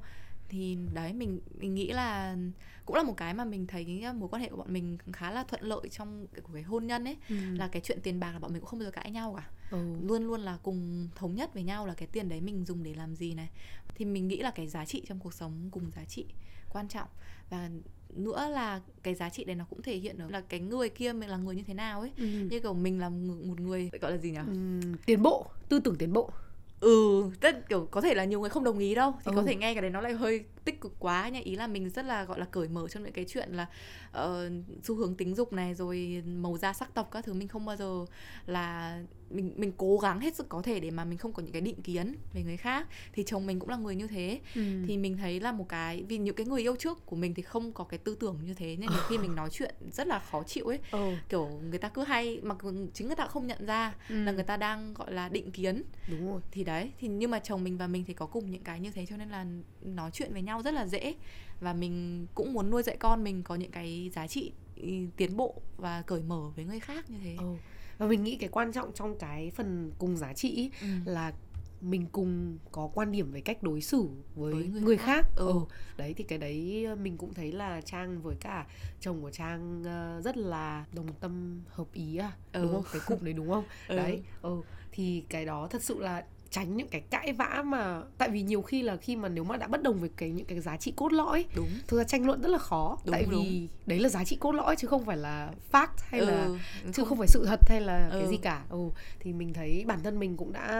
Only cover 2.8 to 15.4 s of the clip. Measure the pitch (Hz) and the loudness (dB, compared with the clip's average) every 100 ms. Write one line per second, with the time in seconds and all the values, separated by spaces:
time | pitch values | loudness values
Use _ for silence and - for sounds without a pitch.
2.8 | - 311 302 196 165 196 233 202 185 180 | -2 2 2 0 -4 -4 -4 -4 -4 -6
3.8 | 170 180 233 247 185 226 233 - - 180 | -6 -4 -4 -6 -4 -4 -4 -6 -4 -2
4.8 | 175 170 180 180 175 226 254 226 214 214 | -2 -6 -8 -8 -4 -4 -4 -6 -4 -4
5.8 | - - 208 208 190 - - 156 160 226 | -6 -8 -10 -10 -12 -14 -14 -12 -4 -2
6.8 | 233 240 247 302 - 202 190 180 185 180 | -2 -2 -4 -8 -4 -4 -2 -2 -2 -2
7.8 | - - 190 180 175 170 156 170 - 233 | -2 -4 -2 -2 -4 -6 -6 -6 -6 -8
8.8 | 208 - - 226 226 190 151 - - 185 | -8 -8 -8 -6 -6 -8 -10 -10 -6 -4
9.8 | 170 165 185 226 226 226 196 175 - 185 | -2 -2 0 0 0 -2 -4 -6 -4 -4
10.8 | 175 175 170 - 185 190 339 220 180 202 | -4 -4 -6 -6 -4 -2 -4 -4 -4 -2
11.8 | 202 - 160 - 190 160 185 202 175 175 | -4 -6 -4 -4 -2 -2 -2 -2 -4 -4
12.8 | 160 156 160 160 170 160 165 - - - | -6 -6 -8 -6 -6 -6 -8 -8 -8 -8
13.8 | - - 208 196 185 190 262 - 156 165 | -8 -4 -2 0 0 0 -2 -4 -6 -6
14.8 | 156 269 - 190 180 - | -6 -8 -8 -8 -10 -10